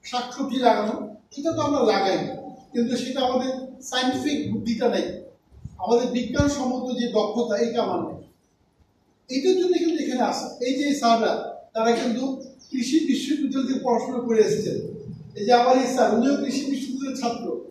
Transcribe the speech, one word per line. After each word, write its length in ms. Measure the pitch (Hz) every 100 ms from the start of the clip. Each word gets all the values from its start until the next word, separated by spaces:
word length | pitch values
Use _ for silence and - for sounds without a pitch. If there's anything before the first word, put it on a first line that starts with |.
| -
শাকসবজি 480 | 247 240 - - 254 240
লাগানো, 260 | 208 214 - - - _ -
এটা 140 | 320 311
তো 60 | 294
আমরা 140 | 285 226
লাগাই 260 | 196 190 - -
না, 80 | - - - -
কিন্তু 220 | 240 233 240
সেটা 180 | - 269 254
আমাদের 240 | 254 262 262 - - -
scientific 480 | 262 254 - 294 277 202
বুদ্ধিটা 360 | 220 233 233 254
নেই, 140 | - - - - _ _ - - -
আমাদের 240 | 190 240 254 247
বিজ্ঞানসম্মত 720 | 233 - 285 - 247 254 254 220
যে 60 | 233 208
দক্ষতা, 380 | 208 240 214 208 233
এটা 140 | 240 196
আমার 140 | 175 160
নেই। 120 | 160 - _ _ _ _ _ _ _ _ _ _
এইটার 260 | 262 370 370
জন্য 140 | 359 339
কিন্তু 160 | 330 277
এখানে 200 | 247 247 220
আসা। 160 | - - - 254
এই 80 | 285
যে 60 | 285 -
স্যাররা, 300 | 233 226 220 - - - -
তারা 180 | 220 226 233
কিন্তু 220 | 247 226 269 262 - - -
কৃষি 280 | 262 233 311 330
বিশ্ববিদ্যালয় 560 | 240 - 294 254 269 240
থেকে 120 | 262 247
পড়াশোনা 340 | 226 - 247 226
করে 120 | 220 196
এসেছেন। 300 | - 196 - - - - - - 214
এই 60 | 208
যে 60 | 240
আমার 140 | 247 254
এই 60 | 240 254
স্যার, 140 | 220 220
উনিও 200 | 254 285
কৃষি 220 | 247 - 277
বিশ্ববিদ্যালয়ের 460 | 277 - 262 277 254
ছাত্র 240 | 240 220 - - -